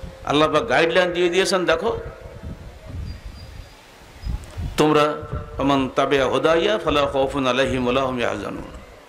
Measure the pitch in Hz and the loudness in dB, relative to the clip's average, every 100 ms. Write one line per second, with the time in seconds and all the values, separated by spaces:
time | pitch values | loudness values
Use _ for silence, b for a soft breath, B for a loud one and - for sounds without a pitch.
0 | - - - 143 156 147 117 135 170 185 | -14 -8 0 2 4 2 2 4 4 4
1 | 175 170 180 185 185 190 165 165 226 226 | 2 2 2 2 2 2 2 2 0 -4
2 | - - - - - - - - - - | -8 -14 -16 -14 -14 -14 -16 -18 -14 -10
3 | - - - - - - - - - - | -10 -12 -14 -16 -16 -18 -18 -20 -20 -20
4 | - - - - - - - - 151 143 | -20 -10 -6 -6 -8 -8 -2 2 4 6
5 | 151 151 - - - - 139 135 127 147 | 4 0 -8 -10 -8 -2 2 2 0 0
6 | 135 139 127 131 156 165 202 214 160 147 | 2 2 2 2 2 4 2 0 0 0
7 | 139 139 135 139 127 127 135 135 123 131 | 2 0 0 0 0 2 0 0 0 0
8 | 131 123 107 104 101 - - - - - | 0 0 -2 -2 -6 -10 -12 -16 -18 -20